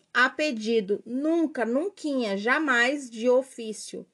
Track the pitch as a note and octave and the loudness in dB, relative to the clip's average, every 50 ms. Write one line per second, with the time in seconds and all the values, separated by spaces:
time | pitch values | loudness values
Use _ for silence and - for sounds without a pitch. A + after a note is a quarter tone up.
0 | _ _ - A#3+ B3 B3+ B3+ - D4+ D4+ A#3+ A3 G#3 A3+ A#3 A3+ F#3+ F#3+ G3+ - | _ _ 2 2 2 2 2 0 -2 0 -2 -2 0 0 2 2 2 0 -2 -4
1 | - A3+ A#3+ C4 D4 D#4 E4 E4+ D#4+ C#4+ - B3+ A3 A3+ A#3+ C#4+ F4 G4+ - - | -4 -6 -6 -2 0 2 2 2 0 0 -2 -2 -2 0 0 -2 -2 -4 -6 -8
2 | - D4+ C4+ B3+ A#3 G3+ G3 G3 G#3 A#3+ C4+ D#4 D#4+ C#4 B3 A#3 A#3+ C4 D4 C#4+ | -6 -4 -2 -2 -2 -2 -2 -2 0 0 0 2 2 2 2 2 2 2 0 -2
3 | C4+ A3+ A#3 A3 A#3 B3 B3 C4 C4 - - A#3+ A3+ A3 G#3 - - - - - | -6 -10 -8 -2 2 4 4 4 2 -2 -8 -12 -10 -10 -10 -10 -12 -14 -14 -14
4 | - _ | -16 _